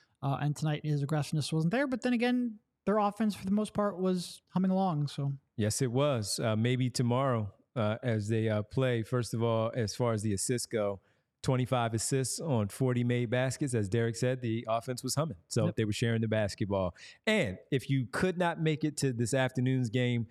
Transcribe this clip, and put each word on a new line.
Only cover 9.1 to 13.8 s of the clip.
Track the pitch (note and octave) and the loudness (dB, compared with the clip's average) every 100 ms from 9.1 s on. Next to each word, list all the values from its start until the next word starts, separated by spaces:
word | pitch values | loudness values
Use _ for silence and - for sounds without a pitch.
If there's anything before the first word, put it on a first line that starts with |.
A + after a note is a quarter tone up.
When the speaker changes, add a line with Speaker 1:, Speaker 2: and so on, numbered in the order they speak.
| B2+ A2+ | -2 -2
Speaker 2:
of | A#2 | 0
all, | A#2 A2+ A2 | 0 2 0
as | C3 G#2+ - | -2 -4 0
far | B2 | 0
as | A2 | 0
the | G#2+ | 0
assists | G2 - B2 - | -2 -2 -4 -2
go, | A2+ G2+ G2 _ _ _ _ | -2 -2 -2 _ _ _ _
twenty-five | - B2+ B2+ B2+ A#2 | -2 0 2 0 0
assists | A2 - C3+ B2+ - | 0 0 0 -2 -4
on | E3+ A#2+ G2+ | 0 0 0
forty | - C3 B2 | 0 0 2
made | A#2+ A#2+ A#2+ | 2 0 0
baskets. | B2 C3 B2 C#3+ | 0 0 -2 -2
As | B2 | 0